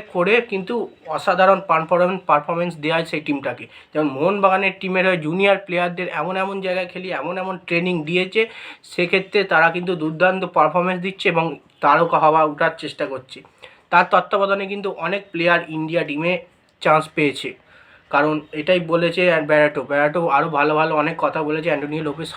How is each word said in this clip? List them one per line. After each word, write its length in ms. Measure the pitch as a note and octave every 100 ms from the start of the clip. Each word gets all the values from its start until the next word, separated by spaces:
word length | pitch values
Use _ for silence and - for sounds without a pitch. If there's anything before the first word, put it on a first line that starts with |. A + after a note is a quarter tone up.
| G#3+
করে 200 | F3+ F3+ A#3 A#3
কিন্তু 240 | F#3+ F#3 A#3+ - - D#3+ D#3
অসাধারণ 420 | - F3+ F#3+ F#3+ F#3
পারফরমেন্স, 500 | D#3+ E3 F3 F3+ F#3+ -
পারফরমেন্স 420 | D3 D3+ E3+ F3 D#3
দেয় 200 | D3+ E3 E3
সেই 120 | D#3 D#3
টিমটাকে। 380 | C#3 B2+ - - - -
যেমন 180 | D3+ D3+ C3
মোহনবাগানের 580 | E3+ G3+ F#3+ F#3+ G3 F#3+
টিমের 240 | F#3+ F#3 F#3+
হয়ে 140 | F3+ D3+
জুনিয়র 320 | F#3 G3+ F#3+ G3
প্লেয়ারদের 420 | F3 F3 F3 F3 E3
এমন 140 | E3 F#3+
এমন 120 | G3 G3 F#3
জায়গায় 220 | F#3 F3+
খেলিয়ে 220 | F#3 F#3 C#3+
এমন 140 | D#3 F#3
এমন 120 | F#3 F3+ -
ট্রেনিং 280 | E3+ F3+ F3 D3+
দিয়েছে, 320 | F3 F#3 A3 A3+ - - - -
সেক্ষেত্রে 480 | - F3 F#3+ F#3 G#3 F#3+
তারা 160 | D#3+ E3 F3
কিন্তু 160 | F3+ F3
দুর্দান্ত 400 | D#3 D#3 F#3 F#3 F3 E3
পারফরমেন্স 440 | D3+ F3 F3+ F3+ F#3+
দিচ্ছে 200 | F#3+ F#3+
এবং 100 | E3 E3 C#3 _ -
তারকা 360 | C#3+ D3+ E3 D#3+
হওয়া 160 | D#3 D#3+ D3+
উঠার 220 | D3 E3 D#3+
চেষ্টা 220 | D3+ - C#3
করছে। 260 | C3 - - - _ - _ -
তার 140 | F3 F3+
তত্ত্বাবধানে 520 | F#3+ F#3 G3+ G3 G3 G3
কিন্তু 160 | G3+ G3 - E3
অনেক 160 | G3 G3
প্লেয়ার 280 | E3+ E3+ E3+ E3 D#3
ইন্ডিয়া 260 | D#3 E3 D3
টিমে 240 | D3 E3+ F3+ - _ _ -
চান্স 220 | E3 D#3 D3+ -
পেয়েছে, 340 | D3 C3 C3 - _ - _ _ -
কারণ 200 | C#3+ D3+ D3+ - D#3
এটাই 200 | D#3 F#3 D#3+
বলেছে 300 | E3+ E3+ F3 F3+ D#3+ D3+
ব্যারাটো। 300 | D3+ D3 D3 B2+
ব্যারাটো 300 | C#3+ D3 F3 E3+ C#3+
আরও 120 | E3 C#3+
ভালো 140 | D3+ D#3
ভালো 120 | D#3+ D#3
অনেক 140 | D#3 E3
কথা 160 | D3 E3 D3+
বলেছে 200 | D#3 D#3+
অ্যান্টোনিও 360 | C#3+ D3 D#3 D3+
লোপেজ 220 | C#3+ D#3